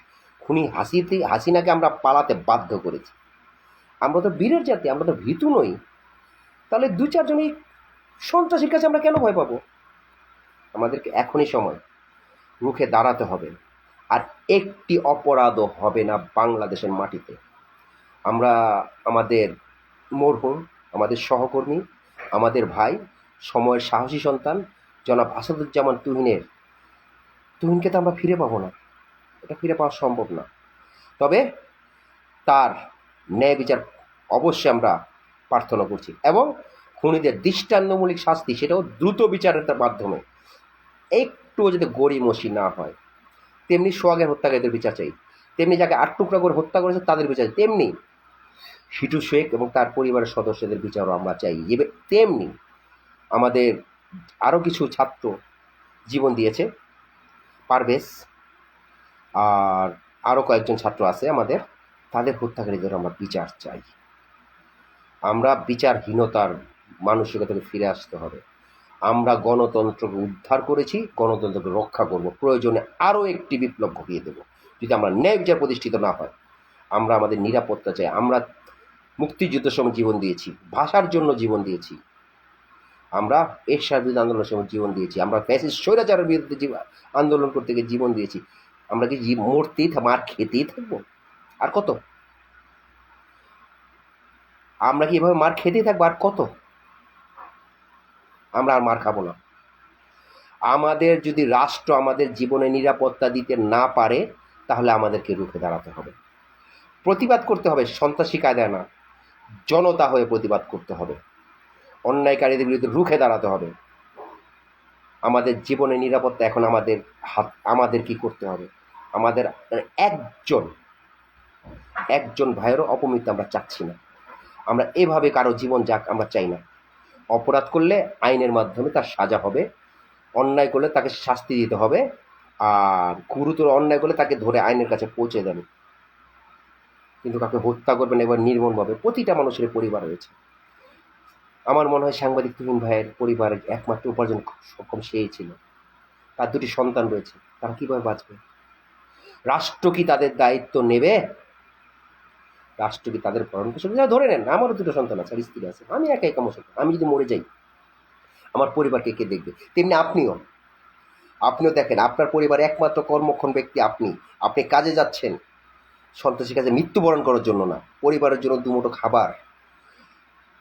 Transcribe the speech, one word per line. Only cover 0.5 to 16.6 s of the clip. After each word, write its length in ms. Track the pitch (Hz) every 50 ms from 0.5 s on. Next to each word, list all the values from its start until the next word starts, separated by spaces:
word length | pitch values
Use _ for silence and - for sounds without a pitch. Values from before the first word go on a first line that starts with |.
| 147 160 156
হাসিতে-, 600 | 135 - 85 101 - - 180 175 180 190 190 160
হাসিনাকে 440 | - 90 113 - 175 175 175 170 180
আমরা 180 | 165 165 160 151
পালাতে 440 | 151 - - 135 139 143 143 - 117
বাধ্য 440 | 90 87 - 113 120 - - 113
করেছি। 340 | 92 - 87 82 71 - - _ _ _ _ _ _ _ _ _ _ _ _ _ _ _ _ _ -
আমরা 220 | - 139 156 180
তো 80 | 180 202
বীরের 340 | 170 151 180 247 320 339 254
জাতি, 260 | 277 226 180 - 139
আমরা 160 | 131 147 160
তো 80 | 170 143
ভীতু 460 | - - 117 160 - 294 302 285 226
নই। 180 | 131 95 90 - - _ _ _ _ _ _ _ _ _ _ _ _ _ _ _ _ -
তাহলে 200 | 220 226 262 262
দু 160 | 185 175 262
চারজন 340 | 302 330 339 311 311 302 302
এই 160 | 311 302 302 - - _ _ _ _ _ _ _ _ _ _ -
সন্ত্রাসীর 500 | - - - 349 349 339 339 302 285 -
কাছে 180 | 311 311 320
আমরা 120 | 311 302 302
কেন 160 | 302 311 311
ভয় 180 | 311 254 214 190
পাবো? 260 | 180 147 123 117 127 - _ _ _ _ _ _ _ _ _ _ _ _ _ _ _ _ _ _ _ _ _ -
আমাদেরকে 360 | 107 117 120 135 - - -
এখনই 360 | - 113 123 - - 147 147
সময় 300 | 147 - 120 107 92 82 87 - _ _ _ _ _ _ _ _ _ _ _ _ _ _ -
রুখে 260 | 120 135 127 - 139
দাঁড়াতে 360 | - - 113 117 127 120 - 117
হবে। 280 | 92 92 92 82 78 85 - _ _ _ _ _ _ _ _ _ -
আর 100 | 104 120 - - - _ _ -
একটি 500 | 190 196 - 196 - - - - 175 170
অপরাধও 680 | - 143 143 - - 143 139 131 123 117 95 110 107
হবে 380 | 98 - - 98 104 - 113 107
না 140 | 101 104
বাংলাদেশের 720 | 104 85 - - 110 113 117 113 107